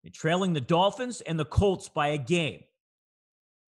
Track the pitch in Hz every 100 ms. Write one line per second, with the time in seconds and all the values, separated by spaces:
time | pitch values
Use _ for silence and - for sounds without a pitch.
0 | - - 160 175 190 160 120 170 196 226
1 | 254 233 - 165 147 - 196 165 - -
2 | 147 147 123 175 151 - - _ _ _
3 | _ _ _ _ _ _ _